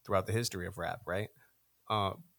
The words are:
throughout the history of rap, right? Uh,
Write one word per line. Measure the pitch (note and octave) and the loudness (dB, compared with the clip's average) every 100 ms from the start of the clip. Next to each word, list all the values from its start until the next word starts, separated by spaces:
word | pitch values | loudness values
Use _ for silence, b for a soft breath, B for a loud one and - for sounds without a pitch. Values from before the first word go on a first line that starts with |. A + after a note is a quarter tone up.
throughout | - G2 F#2+ | 0 2 4
the | |
history | A2 A#2+ G2 F2 | 2 2 -2 -6
of | G2+ | -4
rap, | E2 - - | -4 -4 -2
right? | F#2 G#2+ - b b _ _ - | -2 -2 -8 b b _ _ -4
Uh, | G#2+ G2 - - | 0 0 -2 -10